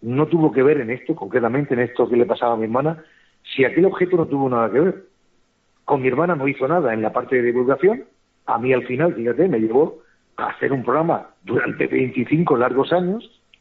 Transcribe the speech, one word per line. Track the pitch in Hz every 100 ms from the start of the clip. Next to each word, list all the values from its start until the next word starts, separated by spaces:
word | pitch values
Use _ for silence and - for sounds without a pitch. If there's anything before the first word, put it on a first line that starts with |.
no | 113 131 151
tuvo | 165 156
que | 131
ver | 135 147
en | 113
esto, | 123 - -
concretamente | 95 123 117 135 143
en | 120
esto | 120 - 120
que | 120
le | 113
pasaba | 110 120
a | 113
mi |
hermana, | 110 123 151 160 - _ _ _ -
si | -
aquel | 127 156 190
objeto | 185 180 175
no | 123
tuvo | 139 135
nada | 120 113
que | 120
ver. | 185 - - _ _ _ _ _ _ _
Con | - 135
mi | 131
hermana | 127 175 156
no | 139
hizo | 135 135
nada | 175 131
en | 110
la | 107
parte | 123 123 127
de |
divulgación, | 120 120 123 131 185 247 - _ _ _ -
a | 117
mí | 127
al | 127 120
final, | 127 170
fíjate, | 113 120 117 185
me | 113
llevó | 110 127 165 - _ _ _ -
a | 113
hacer | - 123
un | 135
programa | 117 143 165 123 - _
durante | - 120 - - 131
veinticinco | 131 127 127 113 156 175 123
largos | 123 123 -
años, | 175 180 220 - _ _ _